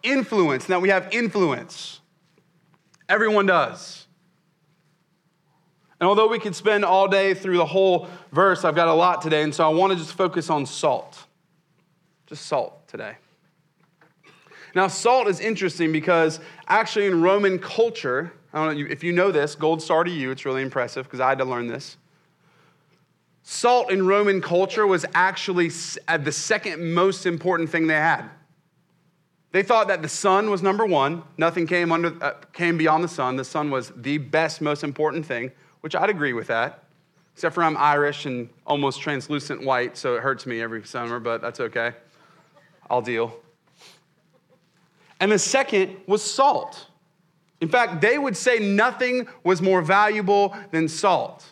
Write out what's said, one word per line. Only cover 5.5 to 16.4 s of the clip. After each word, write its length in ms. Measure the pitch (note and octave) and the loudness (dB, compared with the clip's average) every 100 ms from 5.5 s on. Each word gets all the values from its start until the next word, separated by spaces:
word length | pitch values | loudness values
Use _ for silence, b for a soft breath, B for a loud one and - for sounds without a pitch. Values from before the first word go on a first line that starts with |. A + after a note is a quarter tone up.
| _ _ _ b b | _ _ _ b b
And 100 | F3 | 2
although 200 | G3+ A3 | 4 4
we 100 | A3+ | 2
could 160 | G#3 | -4
spend 300 | F3 G#3 G#3 | -2 0 2
all 240 | G3 F#3 G3 | 4 4 4
day 260 | G3 G3 | 4 2
through 220 | F#3+ F#3+ F3 | 0 0 0
the 100 | D#3+ | 2
whole 420 | F3+ F#3+ F3 F3+ B B | 4 4 4 -2 B B
verse, 320 | C#3 F#3+ F3+ | 2 4 4
I've 120 | F3+ D3+ | 0 2
got 100 | E3 | 4
a 80 | |
lot 260 | D#3+ F3+ F3 | 4 4 2
today, 220 | D#3+ D#3 | 0 0
and 100 | D3+ | 0
so 120 | C#3+ D#3+ | 2 2
I 60 | |
wanna 220 | D#3+ F#3+ F#3 | 4 2 0
just 160 | D#3 | -4
focus 360 | - F#3 F3 E3 | -2 -2 -2 -2
on 160 | D3+ | -2
salt. 640 | C3 - D#3 B2 - - - _ _ _ _ _ _ _ _ _ _ | -2 -2 -2 -2 -6 -20 -20 _ _ _ _ _ _ _ _ _ _
Just 200 | D3+ - | -18 -6
salt 400 | C#3+ - - _ | -4 -4 -10 _
today. 300 | - G#2+ A2+ _ _ _ _ _ _ _ _ _ _ _ B B B B | -14 -14 -16 _ _ _ _ _ _ _ _ _ _ _ B B B B
Now, 120 | F#3 F#3+ | 0 0
salt 420 | - A#3 B3+ G#3+ | 0 2 4 2
is 120 | F3 | -2
interesting 520 | G#3+ A3 F#3 - E3 | -2 -2 -4 -2 0
because 480 | D#3 D3+ E3+ D#3+ D3+ | 0 2 4 4 0